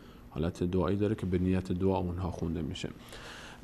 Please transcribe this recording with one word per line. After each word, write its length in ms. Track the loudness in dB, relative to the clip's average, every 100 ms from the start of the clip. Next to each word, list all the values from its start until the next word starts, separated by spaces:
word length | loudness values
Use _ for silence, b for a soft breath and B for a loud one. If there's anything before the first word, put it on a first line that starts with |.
| B B B
حالت 320 | 0 0 2
دعایی 340 | 2 4 4 4
داره 180 | 2
که 120 | 2 2
به 120 | 2
نیت 340 | 4 2 2
دعا 260 | 2 4 4
اونها 320 | 2 -2 -2
خونده 320 | -2 -2 -2
می‌شه. 260 | -2 -4 -6 -8 B B B B B B